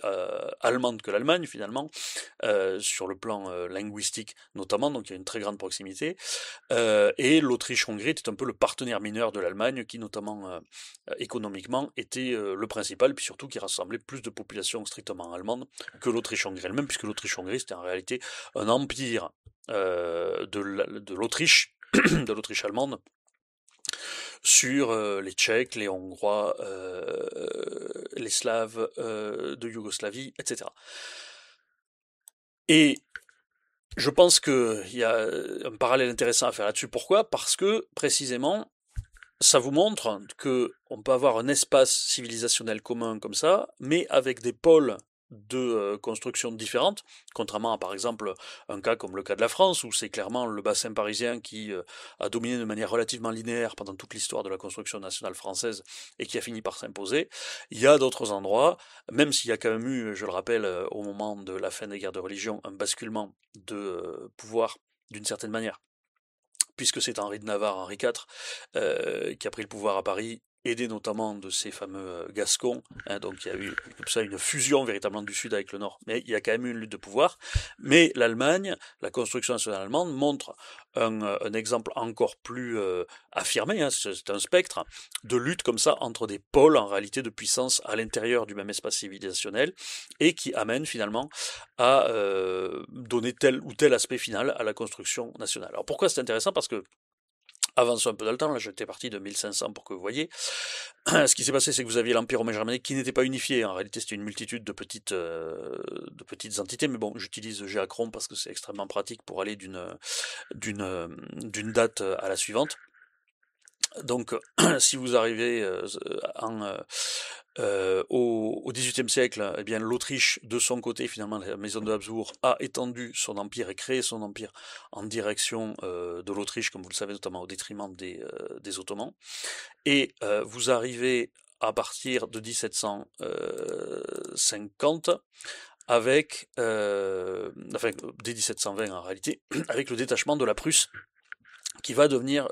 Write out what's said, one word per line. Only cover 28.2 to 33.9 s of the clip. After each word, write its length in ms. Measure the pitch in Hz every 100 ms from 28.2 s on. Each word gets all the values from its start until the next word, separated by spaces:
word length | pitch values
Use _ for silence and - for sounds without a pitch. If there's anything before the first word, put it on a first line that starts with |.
| 110
Slaves, 580 | - 120 113 110 113 110 -
euh, 580 | 117 107 104 - 147 139
de 140 | 117
Yougoslavie, 640 | 113 104 - 104 120 135 -
et 40 |
cetera. 300 | - 120 - _ - - - - - - - _ _ _ _ _ _ _ - _ _ _ -
Et 300 | 156 147 123 _ - _ _ _ _ _ _ -